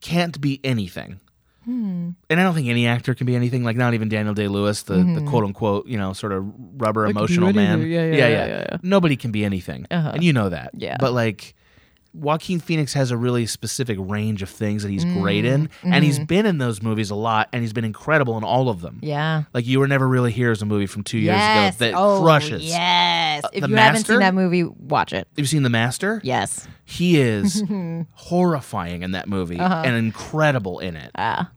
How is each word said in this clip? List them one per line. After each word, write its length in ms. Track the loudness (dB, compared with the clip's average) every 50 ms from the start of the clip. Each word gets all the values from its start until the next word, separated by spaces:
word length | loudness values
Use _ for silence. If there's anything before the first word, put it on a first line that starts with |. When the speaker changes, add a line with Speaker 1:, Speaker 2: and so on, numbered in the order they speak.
Speaker 1:
can't 380 | -8 -4 -2 -2 -2 -2 -4 -4
be 200 | -2 -2 -2 -2 -4
anything. 560 | -2 -2 -2 -4 -6 -8 -12 -12 -14 -16 -18 _ _ _ _ _ _ _ _ -10
Speaker 2:
Hmm. 460 | -8 -6 -4 -4 -4 -4 -4 -6 -8 -10 _ _ -2
Speaker 1:
And 100 | 2 2
I 40 | 2
don't 100 | 2 2
think 140 | 0 0
any 180 | 0 2 2 2
actor 300 | 2 2 0 0 -2 -2
can 100 | -2 0
be 100 | 0 0
anything, 280 | 2 0 0 0 0 -2
like, 120 | 0 0
not 180 | 0 2 2 2
even 120 | 0 0
Daniel 280 | 0 0 0 0 0 0
Day-Lewis, 480 | 0 0 0 0 0 0 0 0 -2 -2
the, 100 | 0 2
the 60 | 4
Speaker 2:
Mm-hmm. 260 | 4 4 2 0 0
Speaker 1:
quote-unquote, 600 | 0 0 0 0 0 -2 -2 0 0 0 0 -2
you 100 | -4 -4
know, 160 | -4 -4 -4 -6
sort 180 | -6 -6 -4
of 140 | -4 -4 -4 -6 -10 -14 -18 -14 -6
rubber 300 | -2 -2 0 0 2 0
Speaker 2:
Like, 80 | 0 2
do 40 | 0
Speaker 1:
emotional 300 | 0 2 2 4 4 4
Speaker 2:
anything. 160 | 4 4 4
Speaker 1:
man. 160 | 4 2 2
Speaker 2:
Yeah, 40 | 0
yeah, 180 | 0 0 0 0
Speaker 1:
Yeah, 60 | 2 2
Speaker 2:
yeah, 100 | 4 4 4
Speaker 1:
yeah. 160 | 4 2 0
Speaker 2:
yeah, 180 | -4 -4 -6 -6 -6
yeah. 60 | -8 -6 -2
Speaker 1:
Nobody 320 | 2 2 4 4 4 2
can 160 | 0 -2 -4
be 120 | -2 0 0
anything. 440 | 0 -2 -4 -6 -8 -12 -10 -8 -4
Speaker 2:
Uh-huh. 220 | -2 -2 -2 -2 0
Speaker 1:
And 100 | 0 2
you 80 | 2
know 180 | 4 4 2 0
that. 220 | -2 -4 -8 -8 -8
Speaker 2:
Yeah. 220 | -8 -8 -6 -2 0
Speaker 1:
But, 140 | 0 0 2
like, 420 | 2 0 0 -2 -4 -12 -20 -20 _ _ _ _ _ _ _ _ _ _ _ -14
Joaquin 420 | -6 -2 -2 -2 -2 -2 -2 -4 -2
Phoenix 320 | -2 0 0 0 0 0 0
has 180 | 0 0 0
a 60 | 0
really 280 | 0 0 0 0 0 -2
specific 520 | -2 -6 -8 -8 -8 -4 -4 -4 -4 -4 -4
range 420 | -4 -4 -2 -2 -2 -2 -2 -4
of 80 | -6 -8
things 340 | -8 -4 -4 -2 -2 -2 -4
that 60 | -4
he's 140 | -2 -2 -2
great 400 | 0 0 0 0 2 2 2 2
in, 240 | 2 2 2 0
Speaker 2:
Mm, 20 | -2 -4 -6 0
Speaker 1:
and 200 | 2 4 4 4
he's 100 | 4 2
Speaker 2:
mm-hmm. 100 | 0 0
Speaker 1:
been 200 | 0 2 2 2
in 120 | 2 2 0
those 220 | 0 -2 -2 -2
movies 280 | -2 -2 -2 -2 -2 -2
a 60 | -2
lot, 340 | -2 0 0 2 2 0 0
and 100 | -2 -4
he's 120 | -4 -4 -4
been 100 | -4 -4
incredible 540 | -4 -6 -6 -2 2 2 2 2 0 -2
in 60 | -4 -2
all 240 | 0 2 2 2 0
of 100 | -2 -4
them. 180 | -8 -12 -12 -10
Speaker 2:
Yeah. 420 | -8 -6 -4 -2 -2 -2 -2 -2 -4 -4 -4
Speaker 1:
Like, 140 | -4 0
You 120 | 2 2 2
Were 80 | 2
Never 200 | 2 2 2 2
Really 240 | 2 2 2 2 0
Here 200 | 0 0 2 0
is 100 | 0 0
a 40 | 0
movie 200 | 0 0 0 0
from 180 | -2 -4 -8 -8
two 140 | -4 -2
years 180 | 0 2 2 2
Speaker 2:
Yes. 400 | 2 4 4 4 4 2 2 0
Speaker 1:
ago 100 | 0 0
that 80 | 0 2
Speaker 2:
Oh, 240 | 2 2 4 4 4 6
Speaker 1:
crushes. 400 | 6 6 4 2 0 -6 -6 -4
Speaker 2:
yes. 800 | -4 -2 0 0 2 2 4 4 2 2 0 0 -2 -2 -4 -4
Speaker 1:
Uh, 60 | -6
Speaker 2:
If 100 | -4 -2 -2
Speaker 1:
The 60 | 2
Speaker 2:
you 60 | 4
haven't 300 | 6 6 6 6 4 2
seen 120 | 2 4
Speaker 1:
Master? 20 | 4
Speaker 2:
that 140 | 4 4 4
movie, 300 | 2 2 2 2 0 0
watch 480 | -2 -4 -10 -6 -2 0 0 0 0
it. 160 | -4 -8 -8 _ -4
Speaker 1:
Have 40 | -2
you 60 | -2
seen 180 | 0 2 2 2
The 60 | 2
Master? 520 | 2 2 2 0 0 -2 -2 -2 -2 -2 -2
Speaker 2:
Yes. 440 | -2 -2 -2 -2 -2 -6 -10 -12 -16 -20 _ _
Speaker 1:
He 340 | -10 -4 0 2 4 4 4
is 440 | 4 4 2 2 0 0 0 -2 -4 -4 -4 -6 -6 -6
Speaker 2:
<laughs> 240 | -6 -8 -8 -10 _
Speaker 1:
horrifying 880 | -16 -8 -2 0 2 2 2 0 -2 -4 -6 -6 -6 -6 -6 -6 -6 -6
in 80 | -4
that 160 | -6 -4 -4
movie 320 | -4 -2 -2 -2 -2 -2 -2
Speaker 2:
Uh-huh. 240 | 0 0 0 0 0
Speaker 1:
and 100 | 0 0
incredible 840 | 0 0 -2 -4 -8 -10 -6 -2 0 2 2 2 0 -2 -6 -8 -8
in 160 | -8 -8 -10
it. 160 | -10 -14 -12 -6
Speaker 2:
Ah. 320 | -4 -2 -2 -2 -2 -4 -6 -8